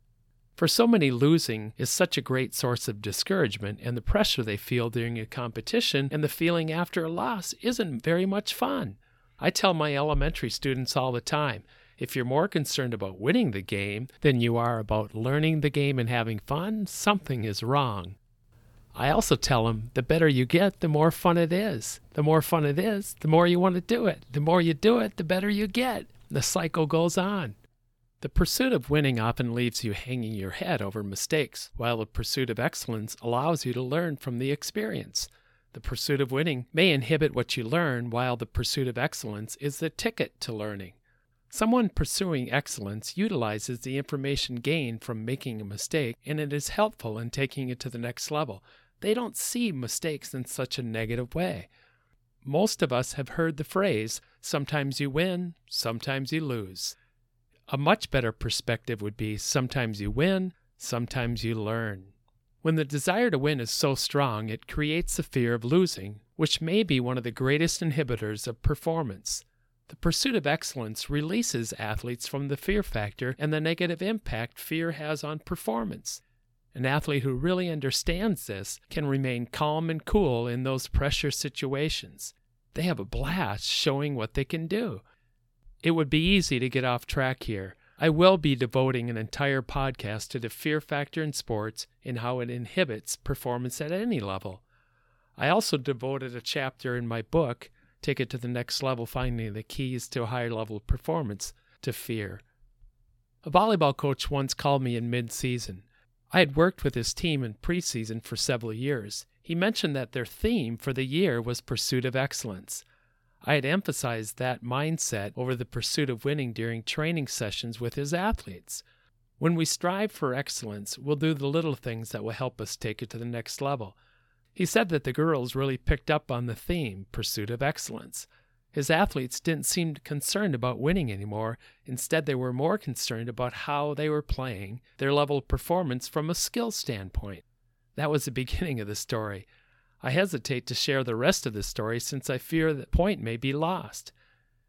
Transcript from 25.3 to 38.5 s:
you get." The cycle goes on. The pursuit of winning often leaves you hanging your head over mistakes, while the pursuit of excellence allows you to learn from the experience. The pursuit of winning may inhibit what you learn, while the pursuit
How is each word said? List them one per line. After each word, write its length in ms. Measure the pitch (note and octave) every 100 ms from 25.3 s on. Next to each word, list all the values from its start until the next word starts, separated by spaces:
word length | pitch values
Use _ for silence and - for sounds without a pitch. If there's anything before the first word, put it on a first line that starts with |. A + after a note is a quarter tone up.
| F#3 G#3
you 160 | G#3 G#3+
get." 400 | A#3+ B3+ G#3+ - - -
The 120 | C#3+
cycle 440 | - - E3 E3+ D3+
goes 320 | E3 E3+ F#3
on. 380 | F#3 G3+ B2 - _ _ _ _ _ -
The 80 | D3
pursuit 440 | - F3 - C4
of 180 | G#3 A#2+
winning 280 | D3+ C#3 A#2
often 340 | A2+ A#2 B2
leaves 300 | A#2+ A#2+ -
you 120 | A2+
hanging 400 | G2+ B2 B2+ A2
your 180 | G#2+ F#2+
head 280 | - F3+ D#3+
over 220 | G2 -
mistakes, 680 | G2+ G2 - D#3 C3 - - -
while 200 | A#2+ A#2
the 100 | G#2+
pursuit 440 | - A2+ C#3 B2
of 100 | A2
excellence 560 | C#3 - - A2+ G#2+ -
allows 460 | A#2 A#2+ D#3 D#3+ B2
you 60 |
to 100 | B2
learn 340 | B2+ D#3 F3 C#3
from 220 | C3+ A#2+
the 140 | C3+
experience. 720 | D3 - G#3+ G#3+ D3 G2 - - _ _ _ _
The 80 | B2
pursuit 400 | - C3 - C#3
of 100 | B2+
winning 360 | C3+ E3 B2+ B2
may 200 | D#3+ F#3
inhibit 420 | C#3 A#2 D#3+ D3+
what 220 | B2 - -
you 80 |
learn, 460 | A2+ E3 D#3+ A#2+ A#2+
while 260 | A#2 B2+ A#2+
the 100 |
pursuit 400 | A#2